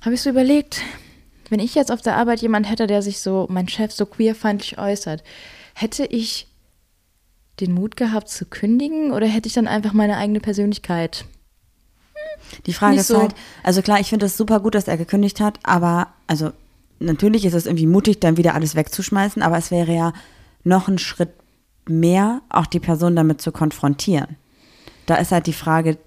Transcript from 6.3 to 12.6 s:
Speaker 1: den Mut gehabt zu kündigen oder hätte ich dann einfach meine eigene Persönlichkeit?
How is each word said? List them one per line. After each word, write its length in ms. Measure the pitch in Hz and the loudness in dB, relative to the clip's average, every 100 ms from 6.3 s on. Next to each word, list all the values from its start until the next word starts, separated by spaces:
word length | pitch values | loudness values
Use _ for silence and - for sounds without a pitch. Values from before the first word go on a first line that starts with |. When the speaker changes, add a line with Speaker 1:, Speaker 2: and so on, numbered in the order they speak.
| - - _ _ _ _ _ _ _ _ _ _ - | -10 -14 _ _ _ _ _ _ _ _ _ _ -8
Speaker 1:
den 140 | 185 | -2
Mut 240 | 175 208 - | -2 -4 -2
gehabt 320 | 233 214 - | -2 -2 -6
zu 160 | - 170 | -12 -12
kündigen 640 | - 208 240 285 311 302 | -6 0 0 0 -2 -2
oder 160 | 208 220 | 0 0
hätte 220 | 220 220 | 0 -2
ich 40 | |
dann 140 | - 220 | -2 0
einfach 260 | 214 208 | 0 0
meine 220 | 208 208 208 | 2 2 0
eigene 220 | 208 214 | -2 -4
Persönlichkeit? 840 | 214 202 202 202 - 175 165 - - - _ _ _ _ _ _ _ 605 622 605 - - | -4 -2 -2 -2 -4 -4 -4 -8 -16 -20 _ _ _ _ _ _ _ -16 -14 -14 -18 -12